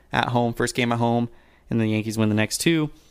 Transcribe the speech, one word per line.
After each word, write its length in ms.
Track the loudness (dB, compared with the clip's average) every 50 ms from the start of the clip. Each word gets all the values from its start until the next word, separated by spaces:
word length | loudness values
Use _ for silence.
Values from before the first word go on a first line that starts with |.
| _ _
at 160 | -2 -2 0 2
home, 260 | 2 2 0 0 0
first 200 | -2 -4 -2 -2
game 180 | -2 0 0
at 60 | 0 0
home, 300 | 2 2 2 0 -2 -4 -8 -14 -20 _ _ _ _ -4
and 100 | -2 0
the 60 | 0
Yankees 300 | 0 0 -2 -2 -2 -2
win 140 | 0 0 2
the 40 | 2
next 240 | 0 0 0 -2 -2
two. 300 | 0 2 2 2 0 -4 -6 -12 -20 -12